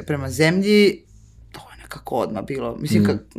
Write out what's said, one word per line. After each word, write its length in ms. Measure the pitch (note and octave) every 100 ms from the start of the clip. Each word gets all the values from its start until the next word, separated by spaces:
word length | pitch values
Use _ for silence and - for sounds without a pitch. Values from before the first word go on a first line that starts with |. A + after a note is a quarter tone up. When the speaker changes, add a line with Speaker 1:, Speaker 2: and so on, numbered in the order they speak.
Speaker 1:
prema 260 | - D3 C3+
zemlji, 680 | C3+ D#3 F#3 G3+ G#3 G3+ - _ - - - -
to 80 | -
je 180 | - -
nekako 360 | - - - B2+
odmah 280 | F#2+ -
bilo. 320 | - C3+ A#2+ -
Mislim, 260 | D3+ G#3
Speaker 2:
Mm. 40 | G3+
Speaker 1:
ka-, 120 | G2+ -